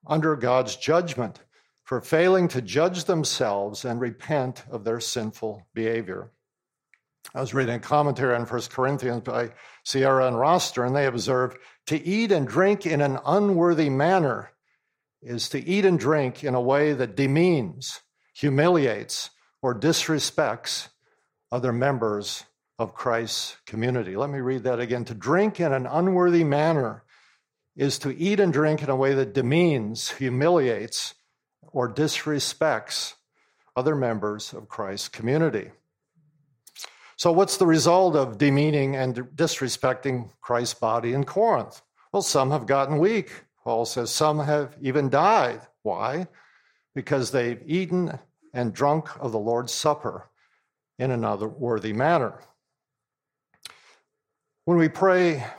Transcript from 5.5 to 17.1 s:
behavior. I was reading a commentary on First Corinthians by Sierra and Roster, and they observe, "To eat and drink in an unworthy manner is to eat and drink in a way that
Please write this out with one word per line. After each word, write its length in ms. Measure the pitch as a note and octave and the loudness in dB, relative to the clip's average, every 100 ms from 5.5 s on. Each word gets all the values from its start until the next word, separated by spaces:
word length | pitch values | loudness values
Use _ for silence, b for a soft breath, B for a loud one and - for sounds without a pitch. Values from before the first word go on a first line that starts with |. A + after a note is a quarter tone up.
| G#2 _ | -10 _
behavior. 580 | A2+ A2+ A#2 F#2 F#2 G#2+ _ _ _ _ _ _ _ _ _ - - | -6 -4 -4 -6 -10 -14 _ _ _ _ _ _ _ _ _ -14 -8
I 40 | |
was 140 | B2+ | -4
reading 220 | C3 A#2+ A#2 | -2 -2 -2
a 20 | |
commentary 560 | - D3 D3 B2 C3 | 0 2 2 0 0
on 120 | A#2+ A2+ | 0 -2
First 260 | A#2+ - | -6 -6
Corinthians 480 | - C3 C#3+ B2+ A#2+ | -2 -2 0 -4 -4
by 320 | B2 A#2+ A#2 - B B | -4 -4 -4 -8 B B
Sierra 420 | - C3+ C3+ C3 C3 | -4 0 4 4 4
and 100 | A#2 | 2
Roster, 480 | C#3+ F3 - B2+ | 4 2 0 -2
and 120 | B2 C#3+ | 0 2
they 100 | C#3 | 0
observe, 500 | A#2+ G2+ B2+ B2+ - B B - | -2 0 0 0 -4 B B -6
"To 100 | D#3 | -4
eat 360 | D#3+ G#3 A3+ | -2 0 2
and 160 | F3 B2+ | 2 2
drink 360 | A#2+ F#3+ G3+ | 2 2 2
in 160 | E3+ D3 | 0 0
an 200 | C#3+ C3 | 0 -2
unworthy 640 | C#3 F#3+ G#3 F3 F3 D#3+ D3 | 0 2 4 4 4 4 2
manner 600 | C3+ D#3+ F#3 D3 G#2+ G#2+ _ _ _ _ _ _ _ | 2 2 4 2 -2 -8 _ _ _ _ _ _ _
is 260 | A#2+ A#2 - | -10 -8 -6
to 120 | C#3+ | -6
eat 240 | - G3 | -2 2
and 160 | G3 E3+ | 4 4
drink 420 | A#2+ D#3 B2+ - | 2 2 0 -4
in 100 | D3 | -2
a 80 | B2+ | 0
way 320 | B2 C#3 D3+ | 2 4 4
that 220 | C3 A#2+ | 2 -2